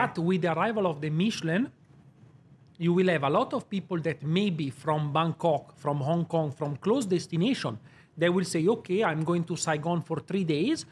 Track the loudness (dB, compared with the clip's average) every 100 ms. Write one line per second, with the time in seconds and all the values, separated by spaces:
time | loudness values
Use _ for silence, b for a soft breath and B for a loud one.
0 | 2 0 0 2 2 0 0 0 0 -2
1 | -2 0 0 0 0 0 -2 -6 _ -20
2 | -20 -20 -20 -20 -20 -20 -20 -2 2 4
3 | 4 4 2 2 0 -4 -4 -6 -4 -4
4 | -2 -4 0 0 0 -2 -4 -4 -2 0
5 | 0 0 0 0 2 2 -2 -6 -2 0
6 | 0 0 0 0 -2 -4 -6 -4 0 0
7 | 0 -2 -2 0 0 0 -4 -6 B B
8 | B 0 2 2 0 0 2 0 0 0
9 | 0 0 0 0 -2 -4 -2 -2 0 -2
10 | -2 -6 -4 -2 0 2 2 -2 -6